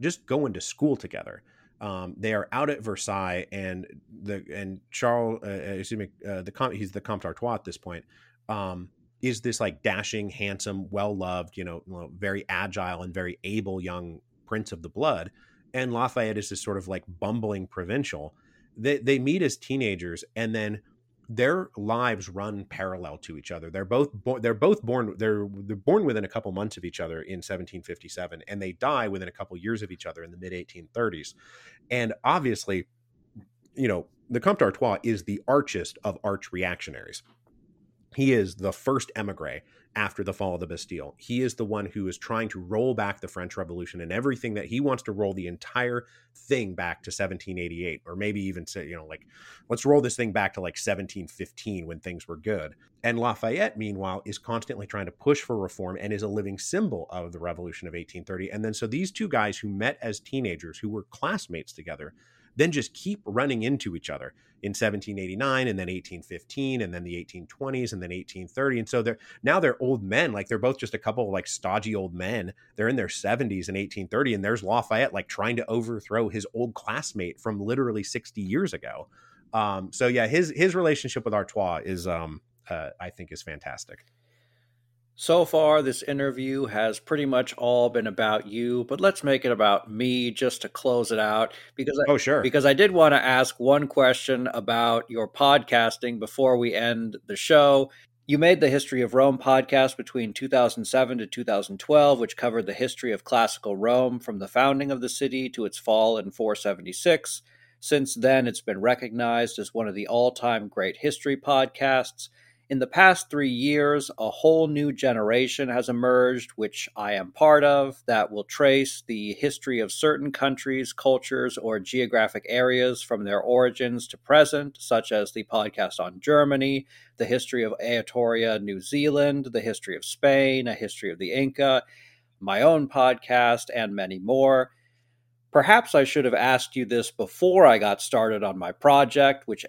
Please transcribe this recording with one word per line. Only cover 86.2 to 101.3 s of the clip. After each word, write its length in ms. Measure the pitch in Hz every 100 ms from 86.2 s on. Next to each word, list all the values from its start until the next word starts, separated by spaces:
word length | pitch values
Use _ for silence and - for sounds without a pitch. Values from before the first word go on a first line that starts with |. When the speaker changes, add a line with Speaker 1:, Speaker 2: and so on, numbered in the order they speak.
| 139 127 131 135
Speaker 2:
has 340 | 123 107 110 107
pretty 260 | - 151
much 300 | 139 127 127 -
all 320 | 120 123 120
been 200 | 120 107
about 400 | 95 110 107 104
you, 340 | 110 120 123 120
but 120 | 135
let's 220 | 196 190
make 220 | 143 135
it 80 | 127
about 360 | 110 104 101 -
me 440 | 107 127 123 120
just 300 | 107 127 -
to 60 | 104
close 440 | - 131 120 113
it 80 | 110
out. 340 | 107 107 113 - - -
Because 200 | 131 139
I, 100 | 139
Speaker 1:
Oh, 60 | 143
sure. 240 | 135 147
Speaker 2:
because 240 | 127 143 139
I 60 |
did 180 | 139 208
wanna 240 | 180 156
ask 460 | 139 131 127 127 -
one 260 | 123 143 143
question 600 | - 127 123 - 127 127
about 600 | 120 101 117 117 113 -
your 200 | 113 107
podcasting 920 | - 143 143 110 120 113 - 120 117
before 380 | 107 - 131 123
we 180 | 120
end 420 | 104 117 113 113 - -
the 80 | 101
show. 560 | - 151 143 139 135 - _ _ -
You 120 | 143
made 220 | 165 180
the 100 | 147
History 320 | 139 - 127
of 120 | 117
Rome 240 | 127 135 127
podcast 580 | 139 131 131 135 131 -
between 360 | 113 127 110
two 160 | - 135
thousand 380 | 131 120 117 104
seven 320 | 131 123 120
to 100 |
two 160 | 104